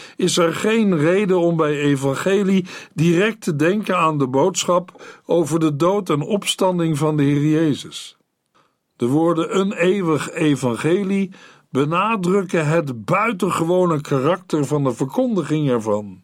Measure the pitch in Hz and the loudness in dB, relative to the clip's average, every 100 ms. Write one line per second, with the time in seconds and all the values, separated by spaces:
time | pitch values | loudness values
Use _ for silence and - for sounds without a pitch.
0 | - - 175 170 165 160 208 226 202 165 | -16 -2 0 2 0 0 0 2 2 2
1 | 156 190 202 185 170 165 151 147 143 139 | 2 2 2 2 2 2 0 2 0 2
2 | 139 131 185 196 190 190 180 - - - | 0 -2 0 0 2 0 0 -8 -8 0
3 | 170 165 214 214 - 143 160 214 196 180 | 2 4 2 -2 -4 0 2 0 0 0
4 | 160 151 131 135 180 180 - 180 180 - | 0 0 0 2 0 0 0 0 -2 -12
5 | - - - 170 147 165 156 143 170 202 | -20 -12 -2 0 0 0 0 0 0 0
6 | 190 147 160 208 - - 190 180 165 143 | -2 -2 -2 -4 -4 0 0 0 0 0
7 | 156 151 139 143 151 156 160 127 87 - | 0 2 2 2 2 2 2 -2 -6 -16
8 | - - _ _ _ _ _ _ _ - | -18 -20 _ _ _ _ _ _ _ -4
9 | 120 147 170 160 160 185 196 170 180 202 | 0 2 2 0 0 0 -2 0 0 2
10 | 170 151 - 170 156 135 127 113 156 190 | 0 -2 -2 -2 0 0 -2 -2 0 0
11 | 190 196 190 - - - _ 127 147 175 | 0 -2 -2 -8 -20 -20 _ -2 0 0
12 | 208 226 175 202 185 175 147 170 147 117 | 0 0 0 0 0 -2 0 0 -2 -6
13 | 101 185 226 185 190 - 165 180 175 151 | -2 0 0 -2 -2 -2 0 2 2 0
14 | - 139 139 185 - 156 143 147 135 117 | -2 -2 0 -2 -2 -2 0 -2 -2 -2
15 | 135 - 254 196 131 156 143 120 107 107 | -4 -2 -2 -2 -2 -2 0 0 0 -4
16 | 101 92 | -4 -16